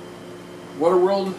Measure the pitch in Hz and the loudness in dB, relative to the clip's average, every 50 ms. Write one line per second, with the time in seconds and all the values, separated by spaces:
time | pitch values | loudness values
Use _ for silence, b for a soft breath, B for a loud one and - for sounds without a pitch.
0 | - - - - - - - - - - - - - - - - 151 170 185 180 | -16 -16 -16 -16 -16 -16 -16 -16 -16 -16 -16 -16 -16 -14 -6 2 4 4 6 6
1 | 180 185 196 196 190 190 185 | 6 4 4 2 0 -2 -4